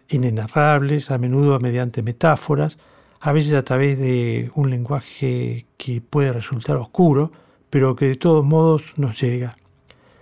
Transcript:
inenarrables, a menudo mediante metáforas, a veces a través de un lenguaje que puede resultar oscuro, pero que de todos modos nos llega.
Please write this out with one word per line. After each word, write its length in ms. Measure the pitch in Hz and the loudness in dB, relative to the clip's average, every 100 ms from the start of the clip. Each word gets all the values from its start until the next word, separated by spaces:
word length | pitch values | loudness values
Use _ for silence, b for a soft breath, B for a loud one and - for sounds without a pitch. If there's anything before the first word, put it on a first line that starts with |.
| _ | _
inenarrables, 1000 | 139 127 110 107 156 147 147 139 147 143 | -2 0 -2 -2 2 4 2 0 -2 -2
a 80 | 131 | -4
menudo 400 | 123 131 143 135 | 0 2 2 2
mediante 420 | 123 120 123 120 | 0 -2 -4 -4
metáforas, 760 | 113 117 165 143 - 143 156 - b b b b | -6 0 2 2 0 -2 -2 -6 b b b b
a 100 | 151 | -2
veces 220 | 151 147 | 0 2
a 100 | 143 | 0
través 340 | 127 131 139 135 | 0 0 0 0
de 540 | 131 123 120 113 120 151 | 0 0 0 -4 -4 -2
un 140 | 139 | -2
lenguaje 960 | 123 120 143 - - 131 123 123 120 - - | -2 -4 -6 -8 -8 -4 -4 -4 -6 -12 -12
que 240 | - 117 | -8 -8
puede 320 | - 151 139 | -4 0 0
resultar 420 | 120 - 123 - 143 | -2 -6 -8 -4 -4
oscuro, 560 | 120 - 175 139 160 b b b _ | -2 2 4 4 0 b b b _
pero 260 | 143 131 123 | 0 0 2
que 120 | 139 | -2
de 80 | 131 | 0
todos 280 | 175 156 143 | 2 4 4
modos 380 | 160 165 156 - - | 4 4 2 -2 -4
nos 240 | 139 110 | -4 -2
llega. 340 | 127 123 123 - _ _ _ b b b | -4 -4 -8 -12 _ _ _ b b b